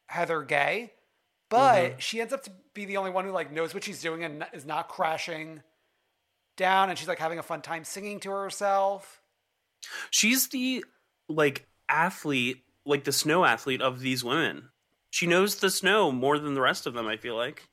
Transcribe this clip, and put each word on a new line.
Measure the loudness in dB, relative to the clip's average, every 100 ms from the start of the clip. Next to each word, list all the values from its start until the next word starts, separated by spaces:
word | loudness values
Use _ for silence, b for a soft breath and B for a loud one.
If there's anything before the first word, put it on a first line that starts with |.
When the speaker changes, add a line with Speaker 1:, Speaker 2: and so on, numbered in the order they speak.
| -10
Speaker 1:
Heather | -4 -2 -2
Gay, | 0 2 2 0 -6 _ _ _ _ _ 2
but | 6 8 8 4
Speaker 2:
Mm-hmm. | -2
Speaker 1:
she | -6 -4
ends | -4
up | -6
to | -8 -20 _
be | -12 -6
the | -4
only | -2
one | -2 -2
who, |
like, | -2 -4
knows | -4 -4
what | -4
she's | -8 -6
doing | -6 -4
and | -6 -8
n-, | -10
is | -12 -6
not | -4 -4
crashing | 0 0 0 -4 -8 -10 -14 -20 _ _ _ _ _ _ _ _ 0
down, | 4 4 4
and | 0
she's, | -4
like, | -4
having | -4 -4
a |
fun | -6 -8
time | -6 -10
singing | -8 -10 -10 -10
to | -6
herself. | -6 -6 -2 0 2 2 -2 -10 -20 _ _ _ _ _ _ B B B
Speaker 2:
She's | 2 4 2 0
the, | -2 -2 -2 -6 _ _ _ -6
like, | 2 2 2 -12 _ -2
athlete, | 0 0 -2 -2 0 -2 -4 _ _ -2
like, | 0
the | 0
snow | 0 2 4
athlete | 4 4 0 0
of | 0 -2
these | -4 -2
women. | 0 0 0 -4 -14 _ _ _ _
She | -2 4
knows | 4 4 2
the | 0
snow | 2 2 4 4
more | 2 2 2
than | 0
the | 0
rest | 2 0 -4
of |
them, | -6 -4
I | -4
feel | -4 -4
like. | -4 -8 -18